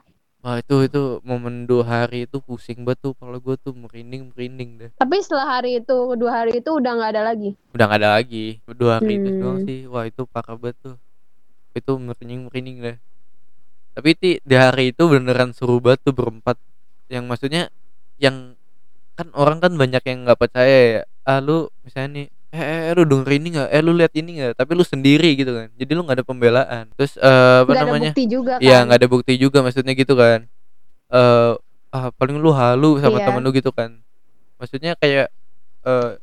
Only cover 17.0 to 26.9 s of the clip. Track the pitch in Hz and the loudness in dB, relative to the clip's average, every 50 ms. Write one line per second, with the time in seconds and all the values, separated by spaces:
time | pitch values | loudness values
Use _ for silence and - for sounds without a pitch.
17 | - - 127 123 123 123 120 - 139 135 151 170 170 - - - - - - - | -16 -12 -10 -10 -8 -8 -8 -6 -6 -4 -4 -4 -6 -6 -10 -14 -16 -14 -14 -14
18 | - - - - 139 131 135 131 127 127 123 - - - - - - - - - | -14 -14 -6 0 0 0 0 0 -10 -18 -20 -20 -20 -18 -18 -16 -16 -14 -14 -14
19 | - - - - 175 165 - 135 143 151 156 165 175 185 180 151 135 127 127 127 | -14 -14 -12 -12 -12 -8 -2 0 0 0 0 2 0 0 2 2 0 0 0 -2
20 | - 131 127 127 123 123 117 - 120 117 - 127 127 135 135 131 123 117 110 101 | -4 -4 -8 -4 2 2 2 2 2 0 2 2 4 6 6 6 6 6 4 0
21 | - - - - - 139 135 135 135 147 156 165 151 - - - - 127 - 135 | -4 -8 -12 -8 -2 -2 -2 0 0 -2 -2 -2 -2 -6 -10 -16 -16 -14 -12 -10
22 | 135 143 143 143 143 - - - - - - 160 147 147 160 165 160 160 170 180 | -10 -10 -10 -12 -14 -14 -16 -16 -16 -12 -10 -8 -6 -4 -4 -4 -2 0 2 4
23 | 170 151 135 135 131 131 143 143 160 175 165 151 131 - 120 151 160 165 170 170 | 4 4 4 2 2 2 0 0 0 -2 -4 -4 -2 2 2 2 4 4 4 4
24 | 165 160 - 156 160 175 170 156 131 120 117 - 131 147 170 180 175 - - 135 | 4 2 2 -2 -6 -6 -8 -6 -4 -4 -2 -2 -2 0 2 2 2 2 0 2
25 | 135 139 143 151 170 170 139 135 135 127 123 113 110 110 110 120 131 135 151 170 | 4 6 6 6 6 4 4 2 0 -2 -4 -6 -8 -12 -12 -10 -6 -4 -4 -4
26 | 175 147 127 127 123 - 131 123 120 120 117 127 131 - 123 117 113 110 | -2 -2 -2 -2 -2 -6 -2 2 2 4 4 4 0 -2 -4 -10 -12 -10